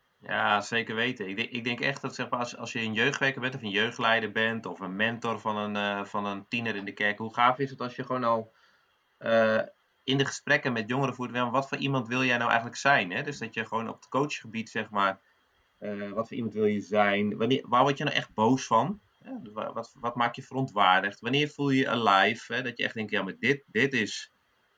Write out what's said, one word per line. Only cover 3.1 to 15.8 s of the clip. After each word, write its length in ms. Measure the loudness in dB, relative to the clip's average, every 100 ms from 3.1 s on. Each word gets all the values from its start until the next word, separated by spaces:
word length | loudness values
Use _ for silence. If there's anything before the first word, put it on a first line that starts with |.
| 2 0 0
bent 140 | -4
of 80 | -6
een 80 | -2
jeugdleider 640 | 0 0 0 2 2 0
bent 340 | 0 0 -2 -6
of 140 | -8
een 160 | -8 -2
mentor 440 | -2 -2 -4 -4
van 160 | -4 -4
een, 200 | -4 -2
eh, 280 | -2 -2
van 220 | -4 -4 -4
een 220 | -6 -6
tiener 280 | -4 -4 -4
in 80 |
de 80 | -8
kerk, 260 | -2 -2 -2
hoe 160 | -4
gaaf 240 | 2 4 4
is 120 | -2
het 100 | -6
als 160 | -8 -8
je 80 |
gewoon 200 | -4 -2
al, 280 | 2 0 -2 _ _ _ _ _ _ _
eh, 420 | 2 4 4 2 -2 -10 _ _
in 140 | -2 0
de 60 |
gesprekken 480 | 0 -2 0 0 2
met 160 | -2 -2
jongeren 260 | 0 0
voert, 160 | -2 -6
wel, 200 | -2 0
wat 180 | 0 0
voor 100 | -2
iemand 300 | -2 -2 0
wil 160 | 0
jij 120 | 2 2
nou 120 | 4
eigenlijk 300 | 2 0 -2
zijn, 300 | 4 4 2
hè? 100 | -4
Dus 160 | -6 -8
dat 160 | -8
je 120 | -6 -4
gewoon 220 | -4 -6
op 60 |
het 140 | -10 -4
coachgebied, 600 | -2 0 -4 -8 -8 -6
zeg 200 | -6 -4
maar, 300 | 0 0 -2 _ _ _ _ _
eh, 320 | _